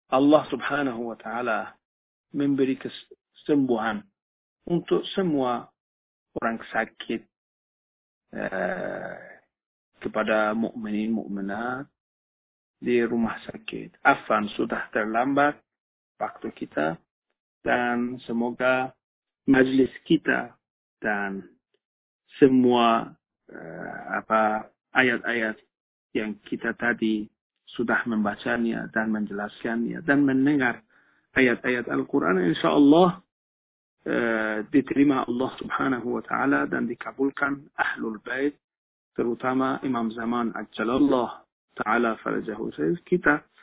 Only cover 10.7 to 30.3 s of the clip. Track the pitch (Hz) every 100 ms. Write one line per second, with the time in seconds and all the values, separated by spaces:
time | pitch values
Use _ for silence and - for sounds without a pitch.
10.7 | 120 107 104 110 110 - 101 98 101 120
11.7 | 127 143 _ _ _ _ _ _ _ _
12.7 | _ 120 120 117 120 113 - - - -
13.7 | 113 110 _ 143 135 - 110 107 - 117
14.7 | 117 - 120 107 113 131 139 143 - _
15.7 | _ _ _ _ _ - - - - -
16.7 | - 156 165 _ _ _ _ _ _ 131
17.7 | 123 123 120 120 127 - 117 120 120 127
18.7 | 127 131 - _ _ _ _ - 135 131
19.7 | 135 127 - - 160 131 127 123 - _
20.7 | _ _ _ 113 101 101 98 - _ _
21.7 | _ _ _ _ _ _ - 139 131 123
22.7 | 123 117 113 110 - _ _ _ - 82
23.7 | 85 85 - - 98 - 110 110 107 -
24.7 | _ _ 127 127 113 101 120 110 107 _
25.7 | _ _ _ _ 127 107 104 - 117 117
26.7 | 110 117 113 110 107 107 _ _ _ -
27.7 | - 117 107 120 110 104 104 123 120 117
28.7 | 113 113 113 110 107 104 101 104 - 120
29.7 | 117 117 117 151 143 139